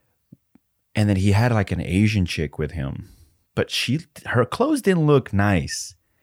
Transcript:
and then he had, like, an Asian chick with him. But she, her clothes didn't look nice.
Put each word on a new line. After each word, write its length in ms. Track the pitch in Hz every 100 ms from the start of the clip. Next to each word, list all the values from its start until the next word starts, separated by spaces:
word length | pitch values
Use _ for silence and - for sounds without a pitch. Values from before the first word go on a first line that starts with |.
| _ _ _ - _ _ _ _ _
and 140 | - 104
then 80 | 95
he 160 | 101
had, 200 | 101 120
like, 180 | 113 95
an 100 | 85
Asian 420 | - 92 107 107 87
chick 320 | - 76 -
with 140 | 76
him. 380 | 80 67 - - - - _ _
But 160 | - -
she, 300 | - - 151 - - -
her 180 | 120 110
clothes 340 | - 269 294
didn't 240 | 202 180 151
look 260 | 143 -
nice. 600 | 98 101 92 67 - - - _ _